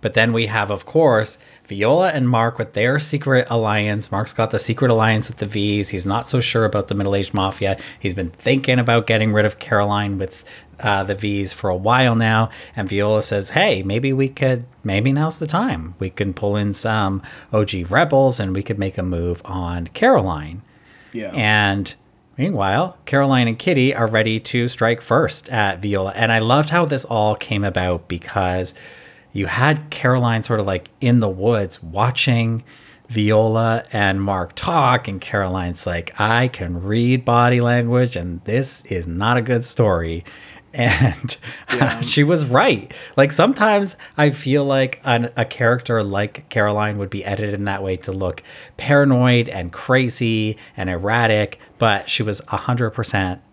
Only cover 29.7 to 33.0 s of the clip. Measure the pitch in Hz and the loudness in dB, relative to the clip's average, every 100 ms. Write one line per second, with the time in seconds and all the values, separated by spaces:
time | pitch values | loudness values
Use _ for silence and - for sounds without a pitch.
29.7 | 151 - - 123 127 120 113 - 117 98 | 2 -4 -4 0 2 2 0 -2 -2 -2
30.7 | 92 - _ 127 120 107 92 104 113 95 | -4 -6 _ 2 4 2 0 0 0 -2
31.7 | - 85 90 117 123 - 117 113 113 - | -8 -10 -2 0 0 0 2 0 -2 -6
32.7 | - - - | -20 -20 -20